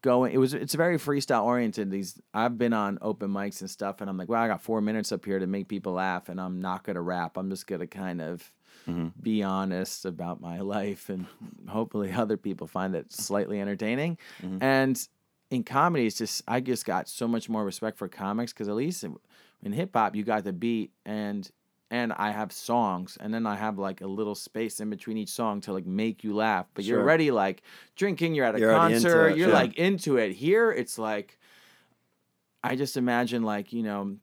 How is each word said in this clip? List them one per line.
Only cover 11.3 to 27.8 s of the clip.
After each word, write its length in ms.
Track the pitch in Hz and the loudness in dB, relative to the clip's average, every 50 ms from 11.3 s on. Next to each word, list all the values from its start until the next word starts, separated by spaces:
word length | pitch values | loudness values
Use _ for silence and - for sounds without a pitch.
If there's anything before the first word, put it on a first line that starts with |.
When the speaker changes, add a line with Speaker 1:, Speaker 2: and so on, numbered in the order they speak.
| - _ - - - - - - | -14 _ -18 -18 -18 -18 -16 -8
Speaker 1:
hopefully 420 | 101 110 113 - - 107 101 95 | -4 -4 -4 -4 -4 -4 -4 -2
other 260 | 90 120 113 104 110 98 | -2 -2 0 0 -2 -2
people 280 | _ 104 95 - 85 | _ -6 -6 -6 -10
find 280 | 80 - 95 92 95 92 | -8 -4 -4 -2 -2 -2
that 180 | 82 - _ | -4 -6 _
slightly 480 | - - - - 98 101 104 - 104 101 | -10 -10 -6 -2 -2 -2 0 -2 -4 -4
entertaining." 560 | 98 101 101 92 110 110 117 135 151 170 165 - - - - - | -4 -4 -4 -4 -2 -2 -2 -2 -2 -4 -4 -8 -12 -20 -18 -12
Speaker 2:
Mm-hmm. 200 | 95 92 95 95 | -10 -8 -6 0
Speaker 1:
And 440 | 127 135 135 135 135 131 131 - - - _ _ _ _ _ _ _ _ | 2 4 4 4 4 2 0 -2 -4 -12 _ _ _ _ _ _ _ _
in 140 | - 127 110 | -4 -4 -4
comedy, 420 | - - 139 151 175 170 143 120 | 0 2 4 4 4 4 2 2
it's 100 | 110 - | 2 0
just, 260 | - 113 104 - - - - | -2 -4 -4 -4 -8 -4 -2
I 120 | 113 127 | -2 -2
just 260 | 131 127 123 107 - | 0 0 -2 -2 -2
got 200 | - 92 90 - | -2 -2 -2 -4
so 220 | - - - 123 117 | -6 -8 -4 -2 -2
much 220 | 117 113 - - | -2 -2 -2 -4
more 120 | 113 110 | -4 -2
respect 360 | 107 98 92 - 110 110 - - | -2 -4 -6 -4 -6 -6 -6 -6
for 100 | 104 92 | -10 -10
comics, 460 | - - 101 98 104 113 120 117 - | -8 -6 -6 -4 -2 -4 -4 -6 -6
'cause 140 | - 110 101 | -6 -6 -4
at 60 | 104 | -2
least 280 | 110 135 165 180 - - | -2 -2 -2 -4 -6 -8
in, 120 | 87 71 - _ _ _ _ _ _ _ _ | -10 -10 -12 _ _ _ _ _ _ _ _
in 100 | - 101 | -8 -6
hip 180 | 101 147 180 190 | -4 -4 -4 0
hop, 240 | - 120 110 101 98 | 2 2 2 2 0
you 60 | 107 101 | -2 0
got 200 | 113 110 107 92 | 0 0 0 0
the 80 | 101 92 | -2 -4
beat, 380 | 87 110 117 117 110 104 - _ _ _ | -2 0 0 0 0 -2 -6 _ _ _
and, 460 | 101 107 107 104 104 104 101 95 - _ _ _ _ _ _ _ _ | -8 -6 -4 -4 -4 -6 -6 -8 -10 _ _ _ _ _ _ _ _
and 200 | 113 120 120 113 | -4 -2 -2 -2
I 180 | - - 101 107 | -2 -2 -2 -2
have 220 | 107 104 107 92 | -2 -4 -6 -6
songs, 680 | - - - - 117 120 117 101 92 90 92 90 - - | -8 -12 -4 0 2 2 2 2 0 -2 -6 -10 -12 -12
and 140 | - 107 110 | -8 -6 -4
then 120 | 113 113 110 | -2 -2 -2
I 80 | 101 | -2
have, 200 | 98 110 110 107 | -2 -2 -4 -4
like, 240 | 95 98 95 92 - | -2 -4 -6 -6 -6
a 60 | 95 | -8
little 300 | 98 95 104 107 104 104 | -8 -4 -4 -4 -4 -4
space 420 | - - - _ 110 117 110 - - | -6 -10 -10 _ -4 -4 -4 -4 -6
in 120 | 110 107 | -6 -6
between 260 | 107 95 - - 110 110 | -6 -8 -6 -6 -4 -4
each 120 | 104 - | -6 -6
song 300 | - - 117 110 101 101 | -4 -2 -2 -2 -2 -4
to, 100 | 92 - | -4 -4
like, 140 | 98 95 87 | -6 -4 -4
make 360 | 92 92 101 110 113 107 _ | -2 -2 0 0 0 -2 _
you 100 | - 107 101 | -6 -2 0
laugh, 300 | 107 110 110 104 92 90 _ | 2 2 2 2 2 0 _
but 120 | _ - 101 | _ -6 -2
you're 140 | 101 120 107 | 2 2 4
Speaker 3:
Sure. 40 | |
Speaker 1:
already, 300 | 101 143 160 165 160 147 | 6 6 6 6 6 4
like, 300 | 123 110 98 98 95 - _ - - - | 4 4 2 2 0 -4 _ -20 -20 -20